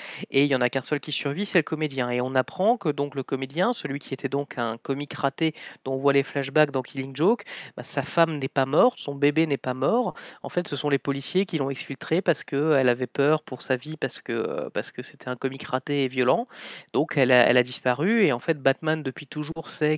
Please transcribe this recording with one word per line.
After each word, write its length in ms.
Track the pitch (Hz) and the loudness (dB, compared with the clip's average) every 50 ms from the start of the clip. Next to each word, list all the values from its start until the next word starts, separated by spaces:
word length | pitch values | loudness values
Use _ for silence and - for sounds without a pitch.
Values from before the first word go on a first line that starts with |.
| - - - - - - | -16 -14 -14 -12 -6 0
Et 140 | - 135 143 | 2 4 4
il 60 | 143 | 4
y 60 | 135 | 4
en 60 | 123 | 4
a 80 | 123 123 | 2 2
qu'un 120 | - 135 | 0 0
seul 180 | - - 151 139 | -2 -2 -2 -2
qui 140 | - 151 - | -2 -4 -6
survit, 320 | - - 139 147 180 202 | -4 -2 -2 -2 -2 -2
c'est 140 | - - 170 | 2 2 2
le 40 | - | 2
comédien. 460 | - 160 151 156 143 135 135 123 123 | 2 -2 -2 -2 -2 -2 -2 -2 0
Et 100 | 123 123 | 0 0
on 160 | 127 131 135 | 0 0 0
apprend 400 | 131 127 - - - 190 220 240 | 0 0 0 -2 0 2 2 2
que 140 | - - 147 | 2 0 -2
donc 260 | 139 143 143 143 - | -2 -2 -2 -4 -4
le 80 | 139 127 | -6 -4
comédien, 480 | - 139 131 135 131 139 165 190 240 | -4 -4 -4 -4 -4 -2 0 0 0
celui 280 | 233 - - 143 139 143 | -2 -2 -4 -6 -6 -6
qui 140 | - - 139 | -8 -8 -8
était 140 | - - | -6 -4
donc 300 | 135 139 143 143 - - | -4 -4 -4 -4 -4 -4
un 200 | 127 120 110 113 | -4 -4 -4 -4
comique 360 | 117 - - 135 139 147 - 139 | -4 -4 -4 -4 -4 -6 -8 -4
raté 420 | - - 135 - - 165 156 - - - - - - - | -2 -2 -2 0 0 -2 -2 -2 -4 -12 -18 -16 -10 -6
dont 80 | 135 135 | -6 -2
on 60 | 135 | 0
voit 120 | 135 139 | 2 4
les 120 | 139 139 135 | 4 4 2
flashbacks 480 | - - 143 135 135 139 151 151 143 | 0 -2 -6 -4 0 2 2 2 4
dans 100 | 135 131 | 2 -2
Killing 340 | 131 - - 135 131 135 131 | -4 -4 -6 -8 -8 -6 -2
Joke, 300 | 135 160 202 240 - - - - - - - - | 2 2 2 2 2 -2 -10 -14 -14 -16 -14 -12
bah, 60 | - 120 | -12 -10
sa 200 | - - 135 131 | -6 -4 -4 -4
femme 360 | - - 170 165 165 156 143 | 0 2 2 2 2 2 -2
n'est 100 | 135 - | -4 -2
pas 160 | - 135 131 | 0 0 0
morte, 340 | 135 139 170 214 247 - - | 2 4 4 4 4 2 -2
son 160 | - 143 143 | -8 -8 -2
bébé 320 | 139 143 147 143 156 165 | 2 2 4 4 4 2
n'est 80 | 156 139 | 2 0
pas 180 | - - 127 127 | -2 -2 -4 -2
mort. 420 | 131 131 165 220 247 233 - - - - - - - | 0 0 2 2 2 0 -2 -4 -8 -14 -18 -14 -12
En 80 | - - | -8 -4
fait, 180 | - 180 170 | -4 -4 -2
ce 80 | - 143 | -2 -4
sont 140 | - - 147 | -2 0 0
les 100 | 143 135 | 0 0
policiers 460 | - 143 139 135 - - - 185 202 | 0 0 -4 -2 -2 -2 0 0 0
qui 140 | - 170 143 | 0 0 -2
l'ont 100 | 135 139 | -2 -2
exfiltré 520 | 139 - - - 135 - - - 160 185 | -4 -6 -8 -10 -10 -8 -2 0 0 2
parce 220 | - 180 151 - - | 2 2 0 0 -2
que 300 | - 143 139 151 160 151 | -4 -2 0 2 4 4
elle 160 | 135 131 123 | 4 4 4
avait 180 | 120 127 127 | 2 2 -2
peur 340 | - - 143 139 147 156 151 - | -4 0 2 2 4 2 2 -2
pour 180 | - 127 - | -6 -12 -6
sa 160 | - - 131 | -4 -2 -2
vie, 180 | 123 - 151 156 | -2 -4 -6 -8
parce 240 | - 135 127 - - | -4 -4 -6 -6 -6
que, 120 | - - 117 | -6 -4 -2
euh, 360 | 113 92 80 71 73 - - - | -2 -2 -2 -2 -4 -4 -4 -4
parce 180 | 107 - - | -6 -6 -6
que 100 | - 123 | -8 -12
c'était 280 | 123 - - - - 127 | -12 -12 -14 -10 -8 -8
un 80 | 123 | -6
comique 260 | - 135 131 135 135 - | -2 -4 -4 -4 -6 -6
raté 400 | - 131 131 - 151 143 139 135 | -4 -4 -4 -2 -2 0 0 0
et 60 | 127 | 0
violent. 400 | 127 127 123 123 151 220 254 - - - - - - - - _ | 2 2 4 4 4 2 0 -4 -10 -18 -16 -16 -16 -16 -8 _
Donc, 220 | - 127 160 - - | 0 0 0 2 2
elle 160 | 147 127 127 | 2 4 6
a, 160 | 127 123 113 | 6 6 6
elle 80 | 113 123 | 6 6
a 80 | 123 123 | 4 2
disparu. 640 | 123 - - - 127 123 131 165 208 233 226 202 | 0 -2 -4 0 0 0 2 2 2 4 4 4
Et 80 | 147 120 | 4 2
en 80 | 123 | 0
fait, 200 | - 170 156 143 | 0 -2 -2 2
Batman, 400 | 131 139 135 - 160 156 160 160 | 2 2 2 2 0 -2 -2 -2
depuis 260 | 143 135 - - 147 | -2 -6 -6 -8 -10
toujours, 420 | - - 151 147 147 - 165 - - | -10 -8 -6 -6 -6 -6 -8 -10 -8
sait 240 | - - 151 151 156 | -4 0 0 0 0